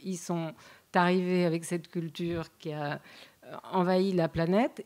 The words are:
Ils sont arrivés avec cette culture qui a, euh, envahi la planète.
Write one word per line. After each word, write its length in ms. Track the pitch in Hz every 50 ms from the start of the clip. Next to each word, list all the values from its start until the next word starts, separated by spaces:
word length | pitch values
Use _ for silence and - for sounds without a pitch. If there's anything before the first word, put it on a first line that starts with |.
Ils 160 | - 190 185 170
sont 360 | - - 175 170 165 156 - - - - - - _ _
arrivés 520 | - 185 175 180 180 185 180 180 185 180 175
avec 200 | 170 160 170 165
cette 240 | - 175 170 151 -
culture 680 | - 180 165 160 147 - 175 170 170 165 160 - _ _
qui 140 | - 160
a, 280 | 151 151 147 143 156 151 - - - - - - _ _ -
euh, 120 | - - - - 117
envahi 400 | 180 190 175 180 185 185 190 196
la 160 | 185 170 165 156
planète. 560 | - 165 165 170 185 214 269 294 - - -